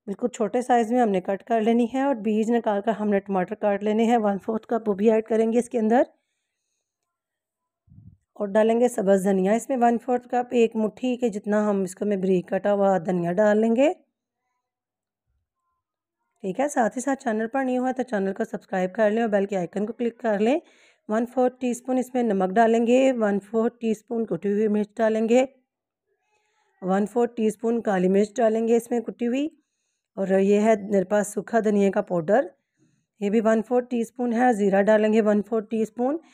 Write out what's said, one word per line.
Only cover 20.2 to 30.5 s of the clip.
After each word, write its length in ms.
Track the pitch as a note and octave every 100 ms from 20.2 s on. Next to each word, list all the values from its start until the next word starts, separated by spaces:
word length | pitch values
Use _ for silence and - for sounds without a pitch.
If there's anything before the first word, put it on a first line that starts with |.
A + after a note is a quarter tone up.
कर 200 | A3+ G3
लें। 220 | A3 D#4 - _ _ _ -
वन 140 | A3 A#3+
फोर्थ 280 | C4 B3 B3+
टीस्पून 380 | B3 A#3+ - B3+
इसमें 240 | B3+ B3+
नमक 280 | A#3 G3 F#3
डालेंगे, 640 | F#3+ A3+ A3+ A#3 B3 C4+
वन 260 | B3 G#3 G3+
फोर्थ 340 | G3 A3+ A#3 A#3+
टीस्पून 440 | A3+ G#3+ - A#3
कुटी 240 | A3 E3+ G3+
हुई 200 | G3+ A3
मिर्च 200 | G#3 G#3 -
डालेंगे, 500 | A3 A3 A3+ A#3+ C4 _ _ _ _ _ _ _ _ _ _ _ _ _
वन 240 | F#3 F#3+ G#3
फोर्थ 240 | A#3+ A#3+ A#3+
टीस्पून 440 | A3 - A3+ A#3
काली 280 | A3 F#3+ F#3
मिर्च 300 | G3 G#3 -
डालेंगे 380 | A3+ A3 A3+ A#3
इसमें 260 | A#3 A#3+
कुटी 220 | A3 G3
हुई, 380 | A#3+ C4 D4+ - _ _ _ _ _ -
और 140 | F#3+
ये 260 | F#3+ G3